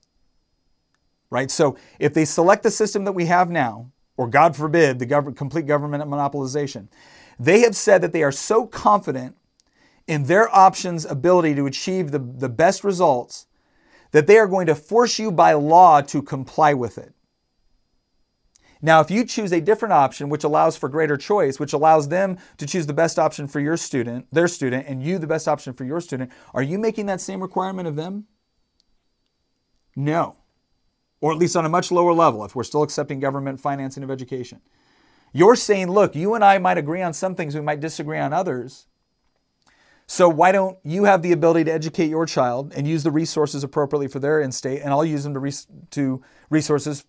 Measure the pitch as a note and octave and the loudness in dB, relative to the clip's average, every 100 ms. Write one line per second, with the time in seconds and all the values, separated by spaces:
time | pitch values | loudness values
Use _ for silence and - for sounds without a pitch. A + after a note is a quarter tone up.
0 | _ _ _ _ _ _ _ _ _ _ | _ _ _ _ _ _ _ _ _ _
1 | _ _ _ B2 C3 - D3+ B2+ _ _ | _ _ _ -4 -4 0 0 0 _ _
2 | D3 D3+ D#3 - E3+ G#3 A3 G#3 G#3+ G#3+ | -2 0 0 2 4 4 2 0 -2 -2
3 | G3 F#3+ E3 F3 F3+ E3+ B2+ A2 B2 _ | -4 -4 0 2 2 0 -2 -6 -16 _
4 | _ - B2 C3+ D#3 B2+ D3+ E3 D#3 B2+ | _ -8 -2 2 2 2 -2 2 2 2
5 | B2 C#3+ C#3+ B2+ C#3 D3+ C#3+ D3 D3 C#3+ | -2 -2 -2 -8 -8 -6 -2 -2 -2 -6
6 | D3+ C#3+ C#3+ D3 C3 C#3+ C#3+ A#2+ G#2 _ | -6 -4 -4 -4 -6 -6 -6 -8 -18 _
7 | _ _ _ - B2 G3+ A#3+ G3 - F#3+ | _ _ _ -4 4 6 4 2 4 4
8 | E3+ E3+ D3 C#3 - A3 A#3 - A3 G#3 | 4 0 0 -2 0 0 0 -2 2 2
9 | G3+ C3 B2+ - _ _ _ _ _ _ | 0 -8 -10 -16 _ _ _ _ _ _
10 | - D#3 C3 F3+ A3+ G3 F#3+ - F#3 E3+ | -6 -4 2 2 4 6 6 4 -4 -8
11 | D#3 D3 E3+ F3+ E3 C#3+ C#3 C3+ - F#3 | -8 -2 2 4 4 0 -2 -4 -4 -4
12 | E3 C#3+ B2 B2+ B2+ A2+ E3 F#3+ G3+ F3+ | -4 -6 -8 -8 -6 2 2 2 -4 0
13 | F3 B2+ - - - _ _ _ _ _ | 2 0 -4 -16 -20 _ _ _ _ _
14 | _ D3+ D3+ G#3+ G#3+ F#3+ F3 D3 - A3 | _ 2 6 6 6 2 0 -2 0 2
15 | A#3+ - A3 E3 E3 D#3 D3 E3 F3+ D3 | 2 0 -2 4 4 4 4 8 8 8
16 | C#3+ D#3 C3+ C#3 B2+ - D3+ C#3+ A#2 - | 2 -6 -6 -10 -8 0 2 2 -4 -10
17 | - _ _ _ _ _ _ _ _ _ | -20 _ _ _ _ _ _ _ _ _
18 | _ _ _ _ _ _ _ _ D3+ D#3+ | _ _ _ _ _ _ _ _ 4 6
19 | D3+ G3 A#3 - G#3 F3 D#3 G#3+ A3+ E3 | 6 0 -2 -4 -2 0 0 0 2 2
20 | C3+ - C#3+ D3 D3+ D#3 D#3+ D#3 D3 D3 | 2 -2 -6 -4 0 2 2 0 -6 -2
21 | D#3+ C#3+ - G#3 D3+ C3 C#3+ D3 D#3 D#3+ | -2 -2 -2 0 0 -2 -6 0 4 4
22 | C#3+ E3+ G3 F#3 - _ D3 F#3 D3+ D3 | 2 -2 -4 -6 -14 _ -8 -6 -4 -2
23 | E3 - D#3 - C#3+ D3+ C#3+ E3 - C#3 | -2 0 -2 -4 -8 -6 -4 -4 -4 -6
24 | A#2 A#2+ - C#3+ E3+ E3+ C3+ B2+ C#3 C3 | -4 -8 -4 0 0 0 -4 -4 -6 -8
25 | C#3 F#3+ D#3 D#3+ D#3 D3 - B2 B2+ D#3+ | -6 -6 -4 -4 -4 -4 -6 -12 -8 -8
26 | E3+ C3 B2+ - _ - C3+ F#3 A3 G#3+ | -8 -10 -10 -14 _ -6 -4 -4 -4 -4
27 | G3+ F#3 - F#3+ F#3 F#3+ F#3 F#3 F3 D3 | -6 -6 -8 -10 -8 -6 -6 -6 -8 -8
28 | E3 G3+ G#3 _ _ _ _ _ _ _ | -8 -12 -16 _ _ _ _ _ _ _
29 | _ _ _ _ _ _ _ _ _ - | _ _ _ _ _ _ _ _ _ -6
30 | C#3+ D#3+ C3 - _ _ _ _ _ _ | -4 -2 -4 -8 _ _ _ _ _ _
31 | _ _ D3 D#3 E3+ F3+ D#3+ F3 F3 F3+ | _ _ -4 0 0 0 0 -2 0 2
32 | F3 E3 E3 A2 G2+ C3 A2+ D3 D3 - | 2 4 4 2 -6 -8 -4 -2 -2 -4
33 | C#3+ C#3 C#3 C#3 C#3 C3+ D3 C#3 C3+ C3+ | -8 -6 -6 -4 -8 -8 -6 -6 -8 -12
34 | C3+ C3 B2+ C3 B2 - _ _ _ _ | -10 -10 -10 -10 -12 -16 _ _ _ _
35 | _ _ _ C3 F#3+ B3 - G3+ F3+ G3 | _ _ _ 4 6 6 2 -2 2 2
36 | G3 C#3+ F#3 A3+ G3+ G3 F#3 F3+ D3 F3 | 2 0 -4 2 4 4 2 -2 -2 -4
37 | F3+ D3+ F#3+ F3+ D#3+ D3+ D3 D3+ D#3 - | -6 -4 -6 -6 -6 -6 -6 -6 -6 -8
38 | D3+ D#3 C#3+ D#3 F#3 B2+ A#2+ - _ _ | -8 -6 -4 -4 -4 -6 -8 -16 _ _
39 | _ _ _ _ _ _ _ _ _ _ | _ _ _ _ _ _ _ _ _ _
40 | - - F3 D3+ F3 G3 F#3+ F#3 D3 E3+ | -12 2 4 6 4 4 0 -4 -8 0
41 | G3+ F#3+ E3+ E3+ E3 E3 D#3+ D#3+ D#3 D3+ | 4 4 2 2 2 2 0 -2 -4 -2
42 | D#3+ D#3+ E3 - B2 B2 C#3+ C3+ C#3+ D#3+ | -2 -2 -2 0 -2 -2 -8 -6 -4 -2
43 | D#3 D3+ E3 - D3 C#3+ C#3 D#3 C#3+ D3 | -2 -2 -2 -2 -4 -4 -6 -4 -2 -2
44 | C#3 C#3 C#3 D#3 C#3 B2 C3+ C#3 D3 C#3 | -4 -6 -2 0 -2 -6 -6 -6 -2 0
45 | D#3+ D3+ D3 C#3 C#3 C#3 - - - - | 0 -2 -6 -6 -8 -10 -14 -20 -12 -4
46 | C3+ C3 - _ _ D#3 D3 D3 D3 C#3+ | -4 -4 -10 _ _ -2 0 -2 -2 -10